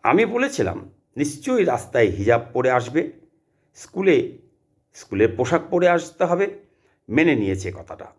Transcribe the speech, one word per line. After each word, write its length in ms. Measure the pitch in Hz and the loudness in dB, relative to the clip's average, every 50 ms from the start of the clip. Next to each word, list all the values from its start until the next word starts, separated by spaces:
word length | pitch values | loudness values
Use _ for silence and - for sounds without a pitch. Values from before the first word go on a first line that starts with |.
আমি 220 | - 110 135 392 233 | 2 2 2 2 2
বলেছিলাম 640 | 190 220 240 262 269 - - 107 90 85 - - - _ _ _ _ _ | 0 0 -2 -2 -2 -2 -2 -4 -4 -4 -8 -14 -18 _ _ _ _ _
নিশ্চয়ই 480 | - 143 147 - - - 262 254 240 190 | -6 -6 -4 -6 -8 -6 -2 0 0 0
রাস্তায় 420 | 156 123 120 - - - 127 113 | 0 0 -4 -6 -4 0 2 2
হিজাব 400 | 98 87 90 98 110 117 117 120 - | 2 0 -2 2 2 2 2 0 -4
পরে 180 | - 127 123 127 | -4 -2 0 2
আসবে, 420 | 127 123 120 113 127 160 - - - - _ _ _ _ _ _ _ _ _ _ _ | 2 0 -2 0 -4 -4 -4 -4 -10 -18 _ _ _ _ _ _ _ _ _ _ _
স্কুলে 640 | - - - - 185 190 190 156 123 - - - - _ _ _ _ _ _ _ _ _ _ _ | -20 -20 -12 -8 0 2 4 4 4 2 -2 -8 -16 _ _ _ _ _ _ _ _ _ _ _
স্কুলের 340 | - - _ 98 95 107 113 92 | -20 -14 _ 0 2 2 2 2
পোশাক 260 | - 127 120 165 160 - - | -2 -2 0 0 -2 -2 0
পরে 180 | - 175 180 175 | -2 2 4 4
আসতে 360 | 175 170 170 - - _ 190 | 2 2 -2 -6 -4 _ -2
হবে, 340 | 165 175 175 196 196 - - - _ _ _ _ _ _ _ _ - | 0 0 -2 -2 -4 -6 -14 -20 _ _ _ _ _ _ _ _ -2
মেনে 260 | 107 143 160 170 143 | 2 2 4 4 2
নিয়েছে 380 | 117 104 95 95 92 95 92 | 2 0 -2 -2 -4 -6 -10
কথাটা। 340 | 92 - - - - - - - - | -10 -12 -16 -16 -16 -18 -18 -20 -20